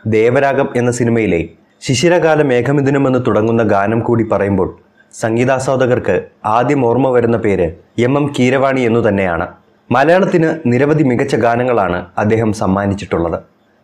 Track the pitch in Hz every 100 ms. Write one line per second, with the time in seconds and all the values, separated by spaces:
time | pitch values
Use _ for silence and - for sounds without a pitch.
0 | 107 107 117 131 139 131 139 123 120 120
1 | 117 117 104 85 82 - _ _ - 127
2 | 175 175 160 151 143 123 120 143 139 139
3 | 135 127 123 107 110 117 107 101 101 113
4 | 107 117 107 101 101 98 85 - _ _
5 | _ - 117 117 127 131 127 131 127 120
6 | - 87 - _ 107 113 135 143 120 120
7 | 135 123 117 113 107 92 85 87 _ -
8 | 120 143 147 139 127 135 135 131 120 117
9 | 107 98 95 82 85 - _ _ - 123
10 | 147 180 196 175 160 160 - 123 143 151
11 | 139 120 139 127 117 120 127 117 92 87
12 | - - 104 110 110 104 98 98 101 98
13 | 87 85 85 92 - _ _ _